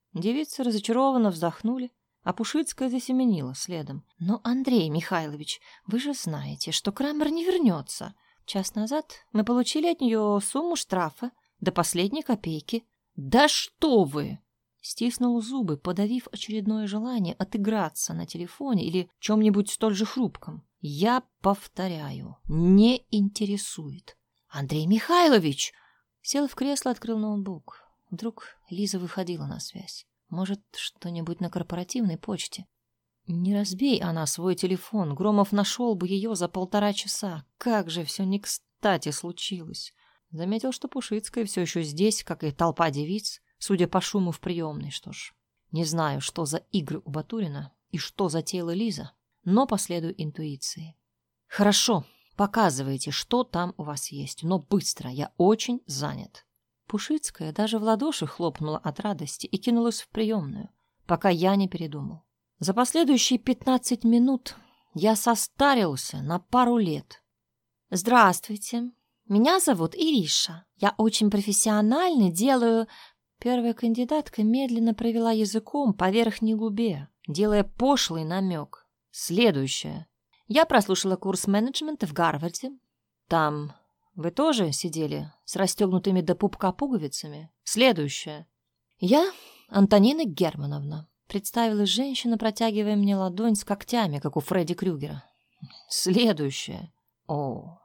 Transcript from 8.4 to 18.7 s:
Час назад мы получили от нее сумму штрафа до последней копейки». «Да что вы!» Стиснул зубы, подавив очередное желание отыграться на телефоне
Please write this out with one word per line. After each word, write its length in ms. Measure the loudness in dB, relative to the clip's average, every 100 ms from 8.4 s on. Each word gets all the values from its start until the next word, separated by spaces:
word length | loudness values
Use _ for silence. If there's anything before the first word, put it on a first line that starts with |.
| -8
Час 300 | -6 -4 -4
назад 360 | -4 -4 -6 -16 _
мы 120 | 0
получили 440 | 2 2 0 0 0
от 120 | 0
нее 380 | 0 2 2 0
сумму 360 | 0 -4 -2 -4
штрафа 560 | -2 -2 -2 -4 -12 -12 _ _
до 120 | -2
последней 500 | 0 0 0 0 -2
копейки». 640 | -2 -2 -2 -6 -4 -6 -8 _ _ -12
«Да 320 | 2 6 6
что 560 | 4 -4 _ 4 6
вы!» 340 | 4 0 -6 -8 _ _ _ _
Стиснул 600 | -14 -4 -4 0 0 0
зубы, 340 | -2 -4 -2 -2
подавив 520 | -2 0 0 -2 -6
очередное 560 | -12 -8 -4 -2 -2 -4
желание 480 | -4 -4 -2 -4
отыграться 800 | -4 -4 -2 0 0 -2 -4 -6
на 100 | -6
телефоне 600 | -8 -10 -12 -8 -2